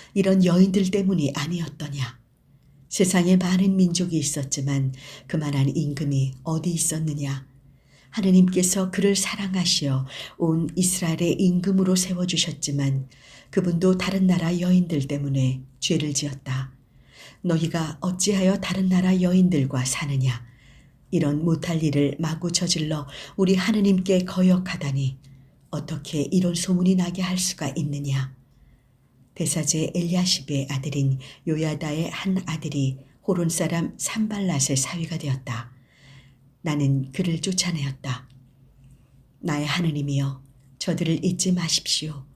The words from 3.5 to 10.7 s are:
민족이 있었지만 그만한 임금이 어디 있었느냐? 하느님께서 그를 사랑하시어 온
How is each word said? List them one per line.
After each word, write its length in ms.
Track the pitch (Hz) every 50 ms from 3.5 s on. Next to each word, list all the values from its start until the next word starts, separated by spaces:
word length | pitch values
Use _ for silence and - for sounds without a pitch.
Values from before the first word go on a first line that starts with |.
| 185 185 196 196 190
민족이 420 | 190 185 170 170 180 175 - 165 156
있었지만 760 | 135 - - 147 135 135 - 147 135 143 139 139 135 131 131 - - - - - - -
그만한 500 | - 156 151 147 143 135 135 143 - 165
임금이 560 | 147 147 143 143 156 143 139 135 135 131 - -
어디 300 | - 165 160 160 156 175
있었느냐? 760 | 170 160 - - 156 160 160 156 143 143 139 139 135 135 - - _ - _ - - _ _ _ _ _ _ _
하느님께서 800 | - 220 196 190 185 185 185 180 - 185 180 - - 196 185 185
그를 260 | - 185 185 202 196
사랑하시어 920 | 190 - - - - 202 185 185 185 180 180 - - 147 139 131 131 131 - - - - - - -
온 300 | 170 160 160 165 165 -